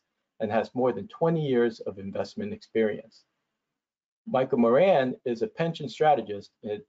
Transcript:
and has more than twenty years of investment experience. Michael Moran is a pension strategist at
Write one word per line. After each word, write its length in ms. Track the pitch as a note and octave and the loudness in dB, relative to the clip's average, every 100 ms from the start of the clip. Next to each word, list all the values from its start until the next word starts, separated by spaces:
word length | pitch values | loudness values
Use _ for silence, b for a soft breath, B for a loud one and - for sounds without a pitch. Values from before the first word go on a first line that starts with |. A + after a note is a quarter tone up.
| _ _ _ _ | _ _ _ _
and 100 | A2 | -2
has 240 | A2 G#2 B2+ | -2 -2 0
more 180 | B2+ | 0
than 160 | A2+ - | -2 -10
twenty 360 | - E3 E3 D3 | -2 0 0 0
years 360 | A#2+ A#2+ A2+ | 2 0 -2
of 180 | - F#2+ | -10 -10
investment 540 | G2 G2+ G2+ - G#2 | -10 -8 -8 -8 -8
experience. 720 | A2 - A2+ G#2+ - - _ _ _ _ _ _ _ _ _ _ _ A2+ | -10 -4 0 0 -2 -12 _ _ _ _ _ _ _ _ _ _ _ -4
Michael 320 | B2 C3+ B2 | -2 0 2
Moran 560 | A#2 C3 F#3+ D#3 B2+ B2 B2+ | 4 6 6 4 2 -4 -6
is 160 | A#2 | -4
a 60 | A2+ | -4
pension 420 | - E3 D#3+ C#3+ | -2 -4 -4 -10
strategist 640 | - D#3 C3+ G2+ G2+ - _ | 0 4 4 0 -10 -12 _
at 200 | G#2+ G#2 | -8 -8